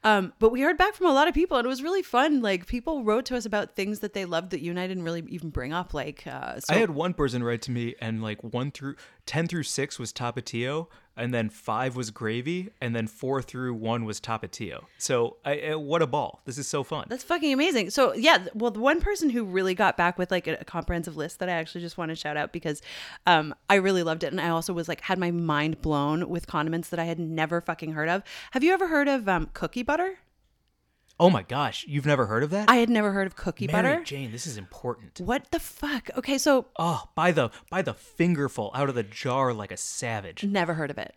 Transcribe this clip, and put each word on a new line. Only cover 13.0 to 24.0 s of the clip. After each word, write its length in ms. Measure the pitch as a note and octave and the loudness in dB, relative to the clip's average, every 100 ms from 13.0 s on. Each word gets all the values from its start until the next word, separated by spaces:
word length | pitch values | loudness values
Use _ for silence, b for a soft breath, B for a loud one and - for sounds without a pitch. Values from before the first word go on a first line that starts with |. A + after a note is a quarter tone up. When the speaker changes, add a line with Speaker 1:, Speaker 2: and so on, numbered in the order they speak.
| A2 | -4
Speaker 2:
four 340 | - C3 C3+ | -4 -2 -2
through 320 | B2+ B2+ B2+ | -4 -6 -6
one 300 | A#2 A2+ A#2 | -4 -2 -2
was 160 | A2 G2+ | -2 -6
Tapatio. 640 | - A2 G2 - G2+ B1 - _ | -6 -6 -6 -10 -10 -10 -16 _
So, 380 | - B2 A#2 - | 0 2 2 -2
I, 260 | - D3 D3+ | -4 -2 -2
I, 40 | |
what 260 | D#3 C#3+ E3 | -4 0 2
a 60 | D3+ | 2
ball! 340 | C#3+ A#2+ - | 0 -2 -8
This 140 | - B2+ | -12 -8
is 100 | C3 | -4
so 160 | D3+ | -4
fun. 220 | C3 D3+ - | -2 -6 -6
Speaker 1:
That's 160 | B3+ | -10
fucking 280 | - F4 D4+ | -2 0 2
amazing. 380 | C4+ E4 C4 F3+ | 4 4 2 0
So, 240 | - C4 | 4 4
yeah, 240 | - C#4+ C#4 | 6 6 6
th-, 120 | F#3 | 2
well, 160 | G#3+ A#3 | -2 -2
the 80 | G3+ | 2
one 220 | C4 E4+ | 2 4
person 280 | G4 G4+ D#4 | 0 2 0
who 120 | A#3+ | 0
really 300 | G#3 F#3 F#3+ | 0 0 0
got 220 | F#3 G3 - | 4 2 4
back 200 | F3 F3+ | 2 2
with, 140 | F3+ | 0
like, 160 | F#3 E3+ | 0 -2
a, 120 | D#3 | -6
a 40 | |
comprehensive 520 | - F3 - E3+ E3+ D3+ | -6 -6 -2 -4 -4 -6
list 240 | D#3 - | -8 -4
that 80 | F3+ | -2
I 40 | |
actually 260 | E3+ D#3+ F3 | -2 -4 -8
just 180 | E3+ - | -10 -6
wanna 160 | D#3+ | -6
shout 220 | D#3+ D3+ D3+ | -6 -4 -4
out 160 | D3 | -4
because, 300 | E3 D#3+ D3 B B B B - | -4 -6 -6 B B B B 4
um, 260 | E3 D3+ - - | 6 4 -8 2
I 60 | G3+ | 4
really 280 | F#3+ F#3 | 6 2